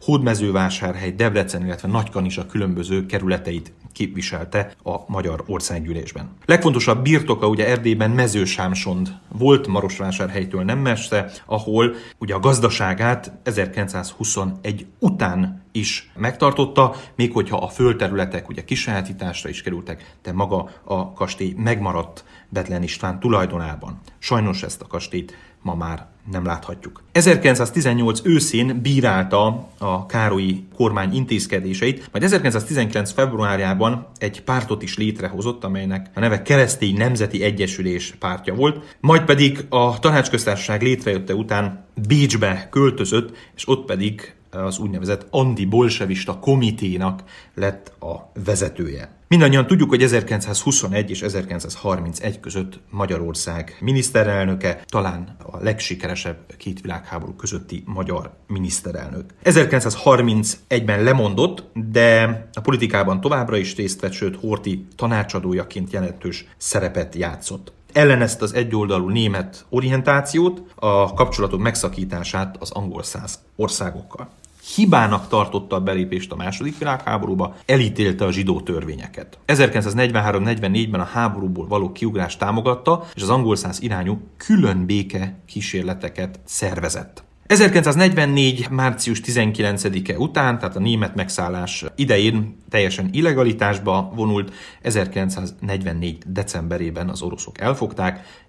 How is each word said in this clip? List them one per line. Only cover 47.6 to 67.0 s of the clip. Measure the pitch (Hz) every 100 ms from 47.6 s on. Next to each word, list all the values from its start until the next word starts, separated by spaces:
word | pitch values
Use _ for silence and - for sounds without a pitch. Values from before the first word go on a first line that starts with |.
| 98 98 - -
a | 82 82 - - 95
vezetője. | 95 95 - 80 69 - - _
Mindannyian | 175 143 135 120
tudjuk, | 185 139
hogy | 127
ezerkilencszázhuszonegy | 127 117 - 107 101 98 139 131 95 101 98
és | 95
ezerkilencszázharmincegy | 101 95 92 87 82 - 104 90 85 82 107 104
között | - 95 95 - -
Magyarország | 101 95 82 82 80 - 82 80 -
miniszterelnöke, | 110 135 120 113 101 101 95 95 90 85 -
talán | 110 95 87 90 - -
a | 90
legsikeresebb | 101 110 - 92 80 92 87 82 - -
két | 98 92
világháború | 92 85 - 85 - -
közötti | 104 82 - 87 -
magyar | 95 92 87 - - -
miniszterelnök. | 95 92 - 90 - 71 65 - -
Ezerkilencszázharmincegyben | 180 165 139 131 113 - 143 127 120 107 107 - - 123 110 104
lemondott, | 113 131 104 98 175 185 -
de | 117 113 117 117 113 113 113 -
a | -
politikában | 120 127 113 104 95 95
továbbra | 139 143 117 107
is | 95 -
részt | 98 -
vett, | 95
sőt, | - 98 95
Horthy | 110 101 101 92 - -
tanácsadójaként | 117 110 101 98 92 90 85 98 90
jelentős | 98 90 85 90 85 - -
szerepet | - 104 90 90